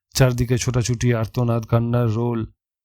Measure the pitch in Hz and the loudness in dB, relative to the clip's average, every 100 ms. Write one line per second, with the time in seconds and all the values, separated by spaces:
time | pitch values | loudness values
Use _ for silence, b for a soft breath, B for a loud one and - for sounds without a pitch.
0 | _ - 131 120 123 123 - 123 113 117 | _ 2 2 2 0 0 0 -2 -2 0
1 | 120 117 110 - 120 117 110 117 117 120 | 0 0 -2 -2 0 -2 0 0 2 0
2 | 117 107 120 117 107 - _ _ | 0 0 -2 -2 -6 -12 _ _